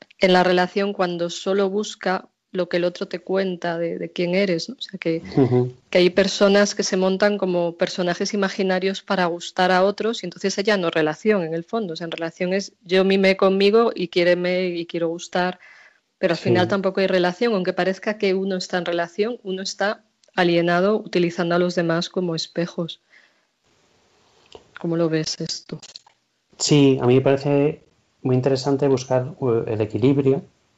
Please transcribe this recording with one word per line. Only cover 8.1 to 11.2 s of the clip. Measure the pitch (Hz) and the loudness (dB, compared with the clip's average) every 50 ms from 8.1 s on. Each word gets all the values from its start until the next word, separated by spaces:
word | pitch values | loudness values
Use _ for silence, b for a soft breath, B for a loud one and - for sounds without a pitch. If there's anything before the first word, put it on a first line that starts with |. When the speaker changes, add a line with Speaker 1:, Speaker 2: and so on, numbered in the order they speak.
| 175 - 202 190 - | -2 -2 -4 -4 -2
Speaker 1:
imaginarios | 202 196 190 - - 190 190 185 185 190 190 196 - - | -2 -2 -2 -2 -2 -2 0 0 0 0 -2 -4 -4 -6
para | - 202 185 180 | -4 -2 0 0
gustar | 170 170 175 - - - - 185 180 185 | 0 -2 -4 -8 -8 -2 0 2 4 4
a | 180 190 | 4 4
otros | 202 202 - 214 220 240 - - | 2 2 0 -4 -4 -4 -4 -8
y | |
entonces | 180 - - - 196 - 208 | -10 -10 -6 -4 -4 -4 -2
ella | 196 214 208 | 0 0 0
no | 196 175 165 | 0 0 0
es | - | 0
relación, | 165 156 151 156 - | 0 0 0 -2 0